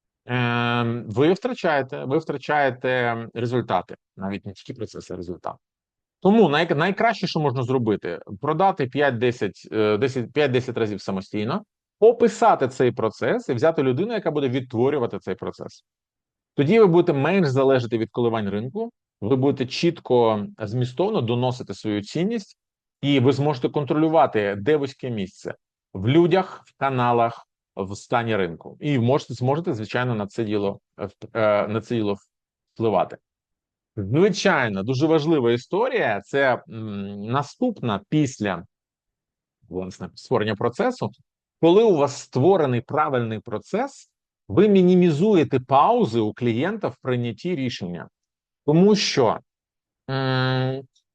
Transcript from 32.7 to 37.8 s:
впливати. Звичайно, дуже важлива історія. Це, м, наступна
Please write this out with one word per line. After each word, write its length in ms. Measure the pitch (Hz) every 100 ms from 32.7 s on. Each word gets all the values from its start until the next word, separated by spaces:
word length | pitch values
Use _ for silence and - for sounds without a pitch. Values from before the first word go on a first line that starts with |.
впливати. 440 | - 113 95 78 - _ _ _ _ _ _ _ -
Звичайно, 880 | 95 139 208 208 202 160 120 95
дуже 240 | 104 131 156
важлива 440 | 160 147 160 117
історія. 720 | 120 - 185 254 240 139 101
Це, 420 | - 139 135 117 -
м, 520 | 113 110 101 98 101
наступна 800 | 104 135 139 - 247 202